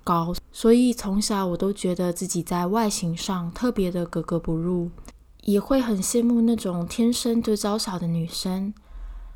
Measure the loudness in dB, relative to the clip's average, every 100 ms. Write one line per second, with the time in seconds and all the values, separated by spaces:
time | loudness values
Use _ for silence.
0 | 0 2 2 -4 -8 0 6 6 6 2
1 | -2 -2 0 0 0 0 0 0 0 0
2 | 0 -2 -2 -4 -2 -2 0 2 0 0
3 | -4 -4 -4 -4 -4 -2 -2 0 0 -2
4 | -2 -4 -2 -2 0 -2 0 0 -2 -8
5 | -18 -20 -20 -8 0 2 4 2 2 0
6 | 0 2 2 4 4 2 0 -2 -4 2
7 | 2 2 0 0 2 0 0 -2 -2 -4
8 | -2 -2 -2 -4 -4 -2 -4 -8 -14 -14
9 | -12 -12 -16